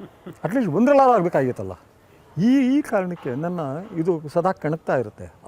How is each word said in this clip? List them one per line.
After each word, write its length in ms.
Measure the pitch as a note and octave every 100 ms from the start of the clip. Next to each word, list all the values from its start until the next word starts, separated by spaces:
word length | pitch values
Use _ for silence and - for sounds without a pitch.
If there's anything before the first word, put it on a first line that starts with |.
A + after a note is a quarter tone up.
| G3 - F3+ -
ಅಟ್ಲೀಸ್ಟ್ 280 | D#3+ B3 G#3
ಒಂದರಲ್ಲಾದ್ರೂ 420 | D3+ B3 C#4 C4
ಆಗಬೇಕಾಗಿತ್ತಲ್ಲ. 580 | A3+ F3 E3+ C3 A2+ F#2+ F#2 _ _ _ _ _ -
ಈ, 400 | A3 C4+ B3+ C#4
ಈ 40 |
ಕಾರಣಕ್ಕೆ 520 | C#4+ G#3 F3+ F3 D3
ನನ್ನ 260 | B2 E3+ F3 C#3+ D3 G#3 F3
ಇದು 320 | E3 E3 D3+
ಸದಾ 240 | E3+ F3
ಕಣಕ್ತಾ 440 | F#3 D3+ D#3+ - D3+
ಇರುತ್ತೆ. 360 | G#2+ - F2 -